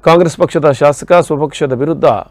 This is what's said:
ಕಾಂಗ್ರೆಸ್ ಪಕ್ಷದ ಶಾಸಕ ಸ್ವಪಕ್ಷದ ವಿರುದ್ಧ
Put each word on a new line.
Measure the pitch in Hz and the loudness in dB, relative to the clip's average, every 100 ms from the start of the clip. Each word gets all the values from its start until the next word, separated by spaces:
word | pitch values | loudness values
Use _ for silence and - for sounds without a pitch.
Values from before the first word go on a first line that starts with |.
| - | 2
ಕಾಂಗ್ರೆಸ್ | 170 175 - | 2 2 0
ಪಕ್ಷದ | 165 165 151 131 | -2 0 0 2
ಶಾಸಕ | 147 143 - 175 160 | 0 0 0 0 2
ಸ್ವಪಕ್ಷದ | 147 151 - 147 127 | -4 -6 -4 -4 -2
ವಿರುದ್ಧ | 139 156 151 107 - | -4 0 0 0 -6